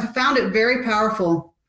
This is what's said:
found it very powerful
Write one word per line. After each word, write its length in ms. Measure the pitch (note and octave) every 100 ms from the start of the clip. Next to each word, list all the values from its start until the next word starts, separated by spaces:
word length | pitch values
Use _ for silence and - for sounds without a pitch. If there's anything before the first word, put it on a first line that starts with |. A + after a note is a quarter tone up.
| A#3 C4
found 160 | C4 C4
it 100 | G3
very 300 | G#3 A#3 B3+
powerful 720 | B3 G#3+ A3 - F3 E3 - _